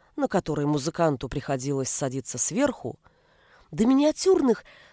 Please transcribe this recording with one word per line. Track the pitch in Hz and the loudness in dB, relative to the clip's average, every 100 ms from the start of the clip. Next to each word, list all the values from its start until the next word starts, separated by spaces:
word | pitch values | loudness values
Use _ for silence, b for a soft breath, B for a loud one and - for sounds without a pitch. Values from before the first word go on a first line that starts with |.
| _ | _
на | - 277 | -6 -2
которые | 196 - 151 147 | -2 -2 -2 0
музыканту | 151 143 - 165 135 131 | 0 -2 0 0 0 -4
приходилось | 147 - 135 135 139 131 | -8 -4 -4 -4 -4 -4
садиться | - 135 131 - 123 | -4 -4 -6 -8 -4
сверху, | - 180 285 - - - b b b b b b b | -4 0 -2 -2 -10 -12 b b b b b b b
до | 151 220 | 0 4
миниатюрных, | 269 294 - 381 370 269 214 b b b | 6 4 2 4 4 4 2 b b b